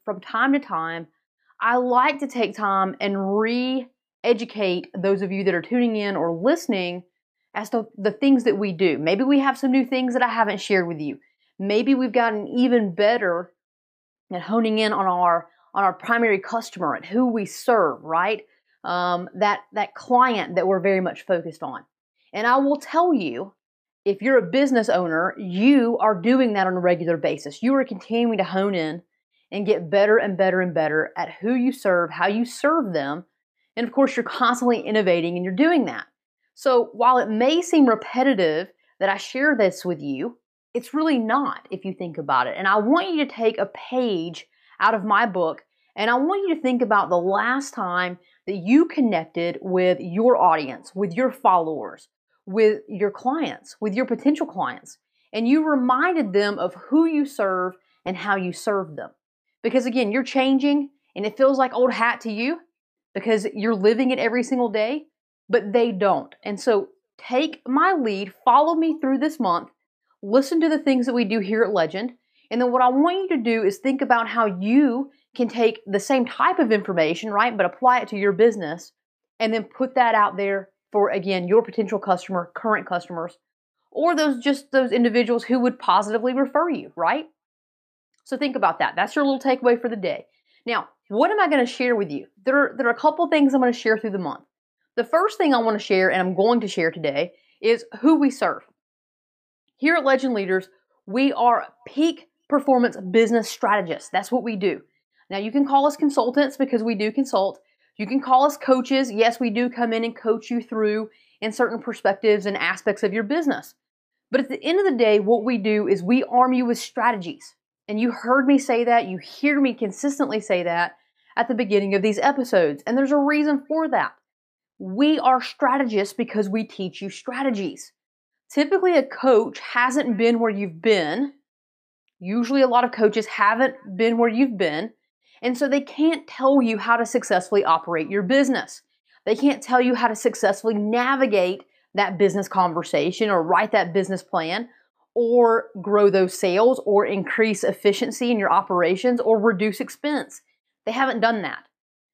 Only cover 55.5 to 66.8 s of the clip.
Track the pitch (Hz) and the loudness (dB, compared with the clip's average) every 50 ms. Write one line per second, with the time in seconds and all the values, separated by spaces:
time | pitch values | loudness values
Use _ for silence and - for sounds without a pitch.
55.5 | 277 311 311 311 294 269 247 247 254 262 320 370 359 320 262 196 180 202 208 208 | 2 2 4 2 0 0 2 2 2 2 2 0 0 0 -2 0 2 2 2 2
56.5 | 208 - 170 185 - - - - 269 311 330 330 320 294 285 277 - - 208 190 | -2 -2 -4 -6 -6 -10 -6 0 2 2 2 4 2 0 -2 -2 -2 -2 -2 0
57.5 | 185 185 180 185 180 _ _ _ _ _ _ 180 185 175 170 208 196 196 185 180 | 0 -2 -2 -4 -6 _ _ _ _ _ _ -8 -8 -6 -2 -2 -2 -2 -2 -6
58.5 | 170 - - 226 202 196 185 156 151 127 92 - _ _ _ _ _ _ _ _ | -6 -4 -4 -2 -2 -2 -4 -6 -12 -14 -14 -16 _ _ _ _ _ _ _ _
59.5 | _ _ - 233 233 262 233 254 226 262 240 202 214 262 254 - - 269 262 269 | _ _ -6 0 0 0 0 0 0 0 0 0 0 -2 -4 0 0 0 2 2
60.5 | 269 262 269 285 285 294 277 285 _ _ _ _ _ - 202 214 214 - 269 269 | 2 2 2 2 2 0 -2 -4 _ _ _ _ _ -8 -8 -8 0 2 2 4
61.5 | 277 262 262 254 - 233 247 247 214 202 226 240 226 - - 226 208 208 233 262 | 4 2 0 0 2 0 0 2 2 2 0 0 0 -4 -8 -8 -6 -4 -4 -4
62.5 | 339 330 _ _ _ _ _ _ _ _ _ _ _ 196 - 226 226 214 196 214 | -4 -6 _ _ _ _ _ _ _ _ _ _ _ -6 0 0 0 0 0 -4
63.5 | - 208 202 226 226 190 185 208 233 220 262 254 254 - - 233 226 247 240 240 | -6 -4 -2 -2 -2 2 2 2 2 2 0 0 0 0 0 0 0 -2 -2 -2
64.5 | 269 247 247 226 202 214 214 226 277 302 302 _ _ _ _ _ _ _ _ - | -2 -2 -2 0 0 -2 -2 -2 -4 -8 -10 _ _ _ _ _ _ _ _ 0
65.5 | 190 240 208 208 196 240 233 240 202 180 208 196 175 143 - - - _ - - | 0 0 0 2 2 2 2 2 0 0 0 0 0 0 -4 -10 -20 _ -10 -10
66.5 | 202 196 - 254 220 196 | -10 -4 0 2 2 2